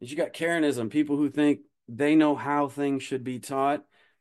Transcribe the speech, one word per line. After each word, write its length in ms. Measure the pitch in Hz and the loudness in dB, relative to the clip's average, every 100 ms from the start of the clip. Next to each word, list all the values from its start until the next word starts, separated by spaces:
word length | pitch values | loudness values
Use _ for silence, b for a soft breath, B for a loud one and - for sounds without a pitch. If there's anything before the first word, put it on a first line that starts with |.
is 100 | 120 | -10
you 60 | 151 | -6
got 160 | 151 | -6
Karenism, 560 | - 165 170 151 123 113 | -2 -2 2 0 0 -2
people 260 | 147 147 143 | -2 0 0
who 140 | 143 | 0
think 320 | 147 147 143 - _ - | 2 2 2 -4 _ -14
they 280 | 113 147 156 | -2 4 6
know 200 | 151 135 | 4 2
how 320 | 135 147 143 | 0 0 0
things 360 | 139 143 135 | -2 -2 -2
should 200 | 131 131 | -4 -6
be 160 | 123 127 | -6 -10
taught, 460 | - 135 139 147 - _ _ _ | -6 -2 0 0 -6 _ _ _